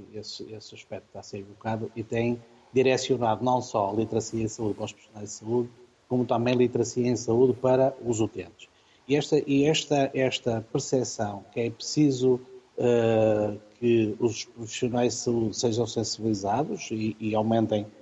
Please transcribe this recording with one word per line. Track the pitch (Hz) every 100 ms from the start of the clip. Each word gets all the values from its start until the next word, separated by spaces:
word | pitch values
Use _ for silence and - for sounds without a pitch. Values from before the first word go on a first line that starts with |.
| 95 107
esse, | 107 - 107
esse | 110 -
aspecto | 107 - 98
que | -
está | 98
a |
ser | - 104
evocado | 101 98 113 110 113 117
e |
têm | 110 117 120 120 - - _
direcionado | 131 131 123 - 123 117 104
não | 127 127
só | 120 110 98
a |
literacia | 107 113 110 - 113
em | 110
saúde | - 107 101
para |
os | 107
profissionais | - _ 104 104
de | -
saúde, | 107 123 120 - - - -
como | 123 120
também | 117 120
literacia | 123 123 120 113 123 120
em | 117
saúde | 117 117 131
para | 120 131 131 131 - 117
os | 110
utentes. | 107 - 87 - - _ _ _ -
E | 147
esta, | - 147 -
e | 139
esta, | 147 151 - 143 135
esta | 131 127 - 123 113 -
percepção | 139 - 131 117 - 104 101 -
que | 123
é | 117
preciso, | 113 - 151 147 127 127 123 - - _ -
eh, | 123 120 113 110 110 107 104 101 - -
que | 120 117 107 101
os | 117 107
profissionais | - 117 113 - 123 120 123
de | -
saúde | 123 117 110 -
sejam | 120 110 110
sensibilizados | 143 - - 110 101 98 120 180 202 -
e, | 110 107 -
e | 110
aumentem | 107 110 113 107 107 104 -